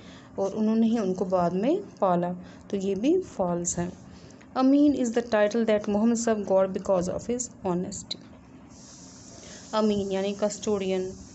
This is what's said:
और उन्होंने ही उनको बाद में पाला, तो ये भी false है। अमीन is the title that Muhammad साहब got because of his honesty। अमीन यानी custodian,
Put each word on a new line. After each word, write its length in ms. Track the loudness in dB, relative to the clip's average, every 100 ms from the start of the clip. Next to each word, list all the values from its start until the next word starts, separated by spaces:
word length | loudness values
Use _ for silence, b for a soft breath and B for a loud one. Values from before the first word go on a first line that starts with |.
| B B B -4
और 160 | -4
उन्होंने 320 | 0 0 2 2
ही 120 | 2
उनको 260 | 0 -2
बाद 280 | 0 0 2
में 300 | 0 0 0
पाला, 500 | -4 -2 0 2 0 -6 B B B
तो 60 | -4
ये 180 | -2
भी 260 | 0 2 0
false 580 | 0 -4 -2 -2 -4 -4
है। 140 | -6 -8 -18 B B B B 0
अमीन 360 | 4 6 4
is 220 | 4 0
the 120 | -2 0
title 400 | 2 4 4 2
that 160 | 2
Muhammad 320 | 2 2 2 2
साहब 300 | 2 0 2
got 220 | 4 2
because 400 | 0 0 0 0
of 140 | -4 -4
his 120 | -4 -6 -6 -2
honesty। 500 | -2 -4 -8 -12 -14 -16 -20 -20 -20 -20 -20 B B B B B B B B B
अमीन 380 | 0 2 2 0
यानी 200 | -2 -2
custodian, 800 | -2 -4 -2 -2 -2 0 -2 -4 -8 -16